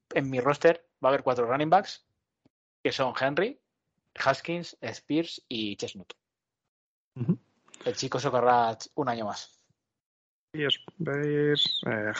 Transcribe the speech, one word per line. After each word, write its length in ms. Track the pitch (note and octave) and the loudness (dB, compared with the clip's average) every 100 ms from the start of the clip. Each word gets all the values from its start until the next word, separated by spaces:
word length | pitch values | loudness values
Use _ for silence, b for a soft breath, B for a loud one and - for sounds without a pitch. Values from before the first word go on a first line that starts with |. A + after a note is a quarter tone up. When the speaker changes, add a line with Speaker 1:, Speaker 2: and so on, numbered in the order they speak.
| - - | -6 -4
Speaker 1:
en 140 | C3+ | -2
mi 100 | C3 | 0
roster 480 | B2 D3 E3 E3+ _ _ | 0 4 4 4 _ _
va 60 | C3 | 2
a 20 | |
haber 120 | C3+ | 2
cuatro 220 | C3+ B2 A#2 | 2 0 0
running 240 | C3+ D3+ | 0 4
backs, 360 | F3+ G3+ - _ _ _ _ _ _ _ _ | 4 2 -8 _ _ _ _ _ _ _ _
que 80 | C#3 | -4
son 220 | - C3 A#2 | 0 -2 0
Henry, 400 | C3+ D3 G#3 C#4+ _ _ _ _ _ - | -2 0 -2 -4 _ _ _ _ _ -4
Haskins, 640 | C3+ C3+ - E3+ E3 - | 0 0 -4 -8 -8 -12
Spears 640 | A#2 - - D3 E3 - - | -10 -10 -2 -2 -2 -6 -10
y 260 | A#2 G#2+ G2+ | -6 -6 -6
Chestnut. 380 | - G2 F2+ - _ _ _ _ _ _ _ _ _ - | -8 -10 -18 -20 _ _ _ _ _ _ _ _ _ -4
Speaker 2:
Ujú. 220 | A#2+ F#3 _ _ _ - - | -2 -2 _ _ _ -8 -6
Speaker 1:
El 100 | A#2+ | -4
chico 240 | C3+ C3 | -4 -2
se 100 | C#3+ | 0
correrá 460 | B2+ A#2+ B2 A#2 A2 - - | 2 6 6 4 0 -8 -6
un 140 | C3+ | -4
año 160 | A#2 G#2+ | -4 -6
más. 340 | G2 - _ _ _ _ _ _ _ _ _ _ | -8 -12 _ _ _ _ _ _ _ _ _ _
Speaker 2:
Y 100 | D#3 C#3+ | -4 -2
es, 140 | - - - | -2 -6 -8
veis, 840 | D#3 C#3 D3 D3 D3 D3 - G3 - | -4 -2 0 2 4 4 2 0 -2
eh, 260 | A2 G#2+ A2 | -2 -2 -2